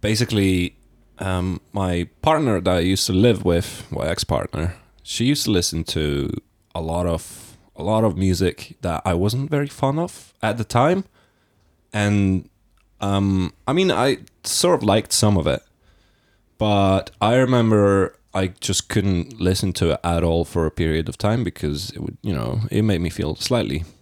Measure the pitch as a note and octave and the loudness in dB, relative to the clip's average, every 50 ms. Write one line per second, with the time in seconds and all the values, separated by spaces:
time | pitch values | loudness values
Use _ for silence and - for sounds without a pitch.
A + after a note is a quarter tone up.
0 | - G#2 A2 G#2+ A#2 - - G#2 G2 F#2+ F#2 F#2 F2+ E2+ - _ _ _ _ _ | -2 -2 0 0 0 0 2 2 2 4 2 2 0 -2 -6 _ _ _ _ _
1 | _ _ _ - G2 F#2+ F#2 F2+ F2+ F#2 F2+ - _ _ _ G#2 F#2+ F#2 F2 F2 | _ _ _ -8 -6 -4 -2 -2 -2 -2 -4 -6 _ _ _ -4 -2 0 0 -2
2 | F2 - _ _ - D#3 D#3+ D#3 D#3 B2+ G#2+ F2+ F2+ F#2+ F2+ F2+ E2+ F#2 F#2+ F#2+ | -4 -6 _ _ 0 2 2 2 2 0 0 0 0 0 0 2 2 2 0 0
3 | - - F#2 F#2 G#2+ A#2+ A2+ F#2 G2+ F2 F2 E2+ - - - - - - - - | 0 0 2 4 4 4 4 2 2 0 0 0 0 -4 -10 -14 -14 -10 -8 -6
4 | - D#2 E2+ - - - E2+ C2+ - - - - D#2+ F2+ F2+ - - _ _ _ | -4 -4 -4 -4 -4 -4 -2 -4 -4 -4 -6 -4 -4 -4 -6 -8 -18 _ _ _
5 | _ - - - A#2+ B2+ D3 C#3+ - - G#2+ F2+ E2+ - - E2 D#2+ - - D#2+ | _ -12 -6 -2 0 0 0 0 0 0 0 0 0 0 -4 -4 -6 -4 -4 -2
6 | D#2 D2 C#2+ C#2 C#2 - - - _ _ _ _ _ _ _ F2 E2 D#2+ E2 F2 | -2 0 -2 -2 -2 -4 -6 -8 _ _ _ _ _ _ _ -8 -6 -4 -4 -2
7 | F2+ F2 E2+ E2 - - - - - - - - _ _ _ - D2 F#2+ G#2+ A2 | -2 -2 -2 -4 -6 -10 -18 -20 -20 -20 -20 -20 _ _ _ -8 -4 -2 0 2
8 | A2+ A2 E2 D#2 F#2+ F#2+ F#2 E2 F#2+ F2+ - - - - - _ - F2+ E2 - | 2 2 2 2 2 2 2 2 2 0 0 -2 -14 -20 -18 _ -6 -4 -4 -2
9 | - F#2+ F2 F2 F#2 G#2 G#2+ B2+ C3+ D#3+ D#3 C#3+ C#3+ C#3+ - - - C3+ C#3 D#3 | -2 -2 0 2 0 0 0 -2 -4 -2 -2 -2 -2 -4 -4 -2 -2 -2 0 -2
10 | E3+ F3+ - - - - _ _ - A2 G#2 A#2 G#2+ - - A#2+ B2+ D#3 F3+ G3 | -4 -6 -8 -14 -20 -20 _ _ -4 -2 -2 -2 -4 -2 2 2 4 4 2 0
11 | F#3+ _ _ _ _ _ _ _ _ _ _ _ _ _ _ _ _ _ - G#2+ | -2 _ _ _ _ _ _ _ _ _ _ _ _ _ _ _ _ _ -2 0
12 | G#2 G2+ G#2 G2+ G2+ F#2+ F#2+ F#2 E2+ - _ _ _ _ _ _ _ _ _ _ | 2 2 2 4 2 2 2 0 -2 -8 _ _ _ _ _ _ _ _ _ _
13 | - G2 G2 G2 G2 G2 G2 F#2+ F#2 E2+ - _ _ - C3+ E3+ F#3+ F#3 A#2 E2+ | -4 0 0 2 2 2 2 2 0 -2 -6 _ _ -2 0 2 2 2 2 2
14 | A#2+ C#3 C3+ - - - _ _ _ - - - - F3+ F3+ C#3+ A2+ G#2 G2 A2+ | 2 0 0 -2 -6 -20 _ _ _ -6 -2 0 2 2 2 2 4 2 2 2
15 | A2 - - - - G#2+ G#2 F2+ D2+ D#2 C2 - _ _ _ _ _ _ _ _ | 2 0 -2 2 4 4 4 4 2 0 0 -2 _ _ _ _ _ _ _ _
16 | _ _ _ _ _ _ _ _ _ _ _ _ A2 G#2+ G#2 G2+ G2 F#2+ F#2+ F#2+ | _ _ _ _ _ _ _ _ _ _ _ _ 0 2 4 4 4 4 2 2
17 | - - - _ G2+ G#2+ A#2 B2+ C3 B2+ B2+ B2 A#2 A2 A2 G#2 G2+ G2+ G2 G2 | 0 -4 -4 _ 0 2 4 4 4 4 4 4 4 4 4 6 6 6 4 4
18 | F#2+ - - _ _ _ - F#2+ F#2+ F#2 F2 _ - - G2 - - _ - A2 | 2 0 -2 _ _ _ -4 -4 -2 -2 -4 _ -4 -2 -2 -2 -2 _ -2 0
19 | G2 G2+ F#2 F2 E2 - - - E2+ F2+ F#2+ F#2 - F#2+ F2 - - E2+ C#2+ - | 2 2 0 0 -2 -4 -6 -2 0 0 2 2 0 -2 -2 0 0 0 0 0
20 | - F2 E2+ E2+ E2 E2+ E2 E2+ E2 - - F2 E2 D#2 - - F2 D#2+ D#2 D#2+ | 0 0 0 2 2 2 2 0 0 -2 -2 -2 -2 -2 -2 -2 -2 0 0 0
21 | D#2+ D2 - - - G#2 A2 A#2+ A#2+ F2 - - - D2+ D2 C#2+ F#2+ - - - | -2 -4 -6 -4 -2 -2 0 0 -2 -4 -6 -6 -6 -4 -4 -4 -8 -10 -10 -10
22 | - - - - - G#2+ F2+ C#2 A1+ A#1 - A#2 G#2+ - - - G#2+ A2 G2+ E2 | -10 -10 -10 -8 -6 -6 -4 -4 -4 -4 -4 -4 -4 -2 -2 0 0 2 0 0
23 | F2 E2 - - - D2 D#2 - - - B2+ A#2 G2 G#1+ C2 D2+ E2 - - _ | -2 -4 -4 -4 -4 -4 -4 -6 -4 -2 -2 -2 0 -2 -4 -6 -6 -8 -14 _